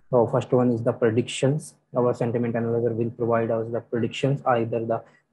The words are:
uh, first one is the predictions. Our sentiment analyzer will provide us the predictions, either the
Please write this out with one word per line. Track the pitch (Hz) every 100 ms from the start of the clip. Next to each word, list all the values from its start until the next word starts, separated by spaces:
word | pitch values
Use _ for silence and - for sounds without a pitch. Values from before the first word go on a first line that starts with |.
| _
uh, | 127 110
first | 131 117
one | 123 123
is | 117
the | 117
predictions. | 117 117 110 120 - 131 151 - _ _ 127
Our | 123
sentiment | 120 117 117 120 117
analyzer | 117 117 117
will | 113 117
provide | 113 117 117 113
us | 113 113
the | 117
predictions, | - 120 113 - 135 143 131
either | 120 117 117 117
the | 113 - _ _